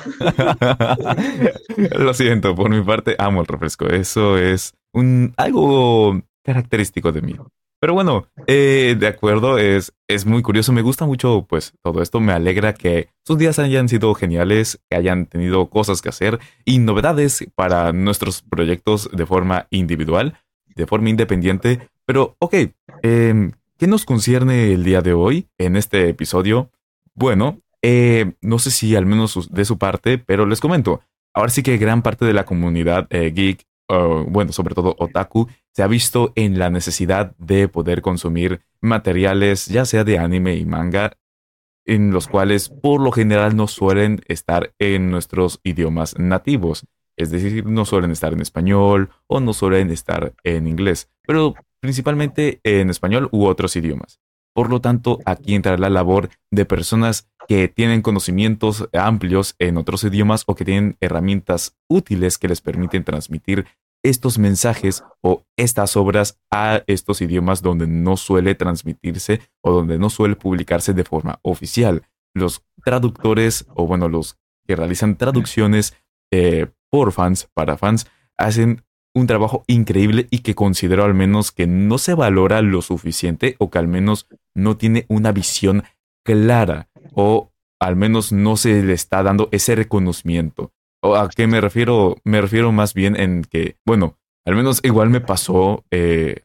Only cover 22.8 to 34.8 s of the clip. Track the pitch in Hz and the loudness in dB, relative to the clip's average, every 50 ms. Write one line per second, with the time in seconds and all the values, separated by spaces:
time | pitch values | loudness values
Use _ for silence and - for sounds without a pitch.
22.8 | _ - - - - 113 117 117 117 113 110 107 101 - - - _ _ _ _ | _ -20 -12 -4 0 2 2 4 4 4 4 2 2 0 -4 -10 _ _ _ _
23.8 | 165 185 214 214 - - 127 110 104 120 123 127 131 131 127 123 113 104 95 92 | 0 2 2 2 0 0 -2 0 2 2 2 2 2 2 2 2 4 2 2 2
24.8 | 87 92 92 92 85 90 87 85 87 104 143 180 185 - _ - 92 90 90 104 | 2 2 2 2 2 2 2 2 2 2 0 -2 -4 -8 _ -4 -2 0 0 0
25.8 | 104 - - 95 90 85 80 - 80 - - 90 92 101 110 123 131 - _ _ | 0 0 0 2 2 2 0 -2 -4 -4 -2 0 0 2 0 0 -2 -4 _ _
26.8 | _ _ _ _ _ _ _ - 123 131 110 95 110 143 190 - _ _ _ _ | _ _ _ _ _ _ _ -2 0 2 2 2 0 0 -2 -8 _ _ _ _
27.8 | - 120 123 123 120 120 117 113 107 92 - _ - 113 113 117 - 135 127 - | 0 2 4 4 4 4 4 2 2 -2 -4 _ -4 -2 -2 0 0 -2 -2 -2
28.8 | 113 110 110 101 92 95 104 110 110 104 - 92 85 - - 95 101 104 110 90 | 0 2 2 2 2 2 2 2 0 0 -4 -6 -8 -6 -4 -4 -2 -2 -2 -2
29.8 | 101 95 92 92 - 113 127 127 - - 95 98 107 101 110 - - 151 180 160 | -2 -2 -4 -2 -2 -2 -2 -2 -2 -2 0 0 2 0 0 0 0 0 0 0
30.8 | 117 - 80 - - _ _ _ _ _ - - 107 120 - 143 127 135 123 107 | 0 0 -2 -2 -6 _ _ _ _ _ -4 -2 -2 0 -2 -2 0 0 0 2
31.8 | 107 110 113 120 120 117 107 - 123 113 104 101 95 - 92 87 87 85 85 85 | 2 2 2 2 0 -2 -2 0 0 2 2 2 0 -2 -2 -2 0 0 0 0
32.8 | 82 85 85 92 85 - - 87 85 82 80 92 98 95 95 - _ _ _ _ | 0 0 0 0 -2 -2 -2 -2 -2 -2 0 0 0 0 0 -4 _ _ _ _
33.8 | _ - 95 90 87 85 82 80 - - 87 104 101 78 82 - 87 82 87 - | _ -2 0 0 2 2 0 0 -2 -2 0 0 0 0 -2 -4 -6 -4 -2 -2